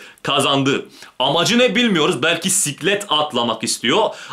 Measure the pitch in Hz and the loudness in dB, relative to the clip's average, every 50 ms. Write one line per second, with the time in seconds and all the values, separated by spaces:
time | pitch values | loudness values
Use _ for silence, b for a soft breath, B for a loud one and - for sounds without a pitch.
0 | B B B B - - 143 - 131 147 139 135 135 135 131 104 - B B B | B B B B -6 -2 -2 0 0 2 2 2 2 2 0 0 -4 B B B
1 | B B B - 127 135 147 170 170 156 220 240 254 240 185 233 247 233 190 160 | B B B -2 -2 0 2 0 2 2 4 4 4 4 4 2 2 2 2 2
2 | 147 165 175 131 131 165 170 165 165 196 - - - 147 143 - 147 - - 202 | 2 2 0 0 0 0 0 0 -2 -2 0 0 -2 -2 -4 -4 -2 0 0 0
3 | - - 151 151 151 147 - 123 120 117 110 - - 113 - - - 117 147 202 | -2 -2 -2 -2 -2 -2 -2 -2 0 0 -2 -2 -4 -4 -4 -2 0 0 2 2
4 | - - B B B B | 2 0 B B B B